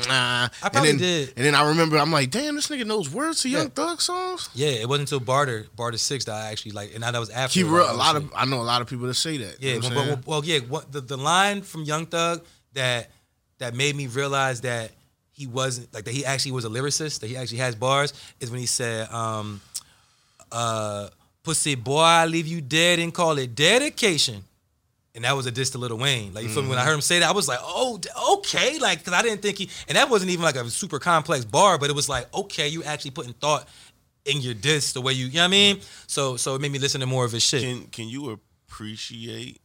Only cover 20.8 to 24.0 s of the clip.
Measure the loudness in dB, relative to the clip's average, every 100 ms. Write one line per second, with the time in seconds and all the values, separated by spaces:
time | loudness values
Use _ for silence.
20.8 | -2 -6 -8 _ _ _ -4 -2 0 -2
21.8 | 0 4 6 6 4 0 -4 -6 -2 4
22.8 | 4 4 0 0 2 2 -2 2 4 6
23.8 | 2 0